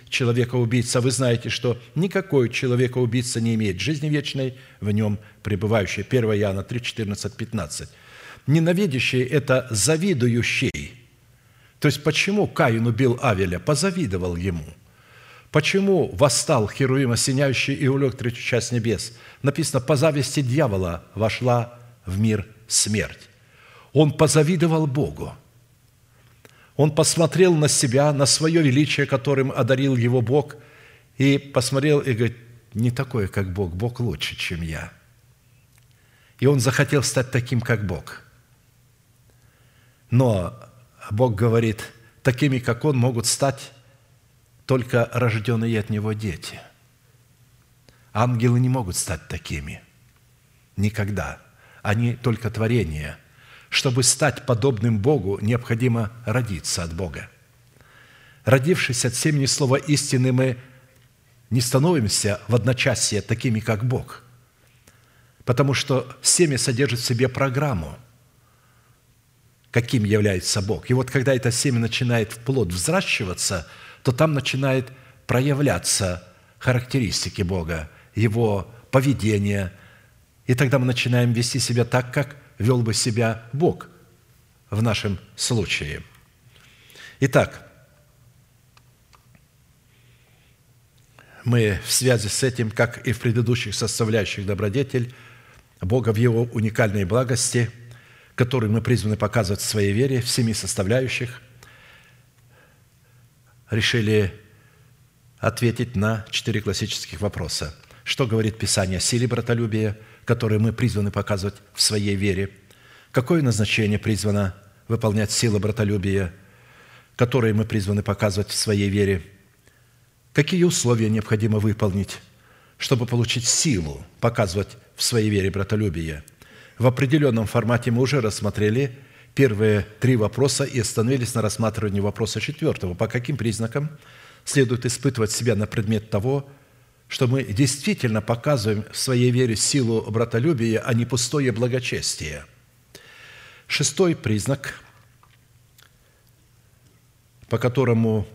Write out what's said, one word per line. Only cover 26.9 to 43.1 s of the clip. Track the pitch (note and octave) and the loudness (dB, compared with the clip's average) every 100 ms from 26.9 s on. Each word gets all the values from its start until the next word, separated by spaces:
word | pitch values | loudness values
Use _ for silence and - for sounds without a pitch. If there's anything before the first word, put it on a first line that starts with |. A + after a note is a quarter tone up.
посмотрел | D#3 D3+ E3 D#3+ D#3 F#3 | 4 2 4 2 6 6
на | D#3+ D3 | 6 4
себя, | - C3+ C3 D3 | 2 2 4 4
на | C#3 C3+ | 4 2
своё | - D#3+ E3 | 2 2 4
величие, | D3 A#2+ D3 - C#3 | 4 4 2 0 0
которым | C3+ D3 C3+ C3 | 0 0 2 0
одарил | C#3 B2+ C3 C#3 B2+ | 0 2 2 2 2
его | A#2+ B2+ | 4 2
Бог, | A2+ D3 C#3+ - - - - - _ - | 2 2 0 -10 -20 -20 -20 -20 _ 0
и | C#3 C#3 | 2 2
посмотрел | - B2+ A#2+ C3+ D3+ C#3+ | 0 -2 0 0 2 2
и | C#3 | 2
говорит: | A2 A#2 - - - _ | 0 -2 -4 -20 -20 _
"Не | G#2+ B2 | -2 -2
такой, | B2+ B2+ A#2 F#2+ | -2 -4 -2 -2
как | - F#2+ | -2 -4
Бог, | F#2 F2+ | -4 -4
Бог | F2+ A#2+ B2 | -2 -6 -4
лучше, | A#2 D#2 - - | -4 -4 -8 -6
чем | - E2 | -8 -6
я". | E2 D#2+ - - _ _ _ _ _ _ _ _ _ _ _ _ _ - | -6 -8 -10 -18 _ _ _ _ _ _ _ _ _ _ _ _ _ 0
И | B2+ | 4
он | C#3+ | 4
захотел | B2+ B2+ C#3+ D3 | 2 2 2 2
стать | - C3 B2 | 0 -2 0
таким, | B2 A#2+ B2 | -2 0 -2
как | - A2 G2 | 0 -2 -2
Бог. | D#2 - - - _ _ _ _ _ _ _ _ _ _ _ _ _ _ _ _ _ - | -6 -10 -18 -20 _ _ _ _ _ _ _ _ _ _ _ _ _ _ _ _ _ 0
Но | A#2+ B2+ G2 E2+ - - - _ _ - | 4 4 2 -2 -10 -20 -20 _ _ -8
Бог | G#2 B2+ | 0 0
говорит: | G2 A#2 A2+ A2+ G#2 - - - _ | 2 2 4 2 -2 -10 -18 -20 _
"Такими, | C3 B2 D3 C3 | -2 2 0 0
как | B2 A#2 D3+ | -2 -2 0
он, | C3 | 2
могут | B2 | 2